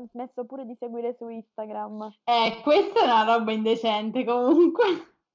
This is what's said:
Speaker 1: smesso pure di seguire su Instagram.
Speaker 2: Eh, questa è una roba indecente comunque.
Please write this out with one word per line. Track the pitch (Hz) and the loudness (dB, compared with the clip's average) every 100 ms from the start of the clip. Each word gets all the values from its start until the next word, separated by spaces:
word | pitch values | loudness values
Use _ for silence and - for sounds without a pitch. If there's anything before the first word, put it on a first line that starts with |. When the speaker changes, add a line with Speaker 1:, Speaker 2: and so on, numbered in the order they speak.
| 240 | -12
Speaker 1:
smesso | 240 247 247 233 | -14 -12 -12 -12
pure | 269 | -12
di | 233 240 | -14 -12
seguire | 240 233 233 | -12 -8 -8
su | 240 233 | -8 -10
Instagram. | 226 214 - 214 214 214 214 214 - | -14 -14 -14 -10 -10 -10 -10 -14 -8
Speaker 2:
Eh, | - 233 226 220 | 0 2 2 0
questa | 294 330 349 453 | 2 2 4 2
è | |
una | 320 226 | 4 4
roba | 214 233 220 | 4 2 0
indecente | 220 220 226 226 214 220 254 | -2 0 0 0 -2 -2 -4
comunque. | 226 240 247 320 339 330 415 339 - _ _ | 0 2 4 6 6 4 2 0 -8 _ _